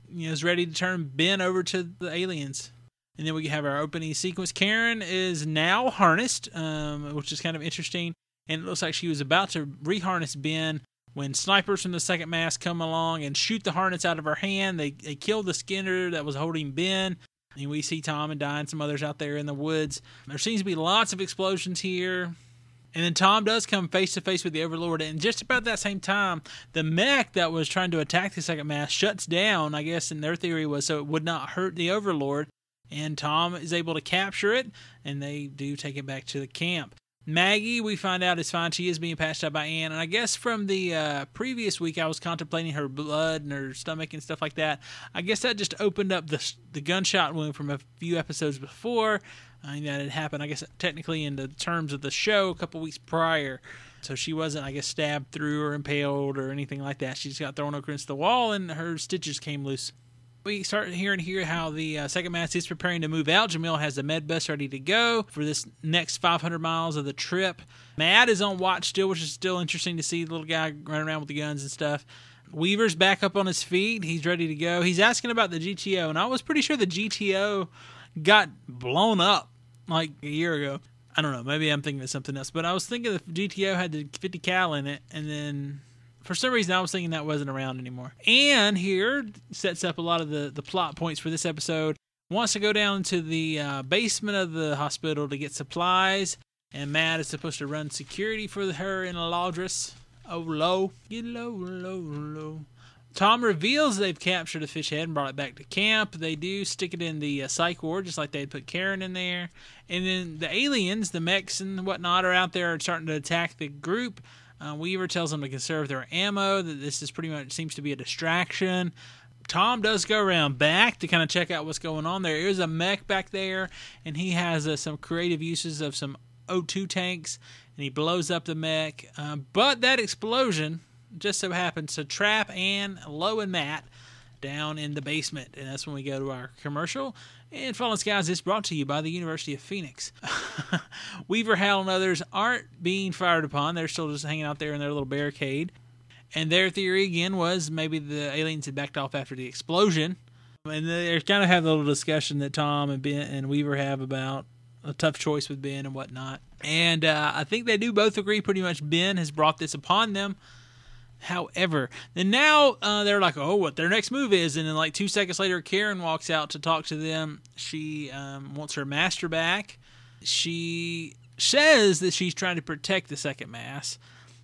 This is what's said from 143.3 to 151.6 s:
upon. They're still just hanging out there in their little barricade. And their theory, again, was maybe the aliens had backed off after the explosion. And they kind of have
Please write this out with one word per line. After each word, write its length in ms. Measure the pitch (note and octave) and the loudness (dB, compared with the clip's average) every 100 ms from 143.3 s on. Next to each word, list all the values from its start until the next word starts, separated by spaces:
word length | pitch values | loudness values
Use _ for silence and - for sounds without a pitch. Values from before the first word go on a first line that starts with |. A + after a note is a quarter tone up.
| E3 D3+ | 4 2
upon. 280 | C#3+ D3 | 0 0
They're 140 | E3+ D#3+ | 0 -4
still 240 | - D#3 | -2 -4
just 140 | D3 D3 | -4 -4
hanging 180 | D#3 | -4
out 160 | D3+ D3 | -4 -4
there 140 | D3+ | -4
in 60 | D3 | -4
their 100 | C#3+ | -2
little 160 | D3 C3+ | -2 -2
barricade. 640 | C#3 D3 - C#3 C#3 F3 - - - - - - D#3 | -2 -2 -2 -2 -2 -4 -8 -20 -20 -20 -20 -8 -2
And 160 | D#3+ | 2
their 180 | F3 F#3+ | 4 4
theory, 360 | F#3+ F#3 F#3+ G3 | 2 0 2 2
again, 320 | E3+ F3+ F#3+ | 2 0 0
was 340 | E3+ F#3 D3+ | 0 0 -2
maybe 280 | D#3+ D#3+ D#3 | -2 -2 -2
the 340 | D3 D3 D3 | -4 -4 -4
aliens 320 | C#3+ D#3+ D#3 C#3 | -2 -2 -2 -6
had 100 | C#3 | -6
backed 220 | C#3+ D3 | -6 -4
off 180 | C3+ C#3+ | -4 -4
after 180 | C3 | -6
the 140 | C3 B2+ | -8 -8
explosion. 720 | - - E3+ G#3 D#3+ D#3 F#3 - - - - D#3 | -8 0 4 6 6 2 -2 -12 -20 -20 -14 -6
And 220 | D#3 D#3+ | -4 -2
they 320 | E3+ E3+ E3 | -2 0 0
kind 200 | - G3+ | 4 6
of 80 | F#3 | 8
have 160 | F3+ | 6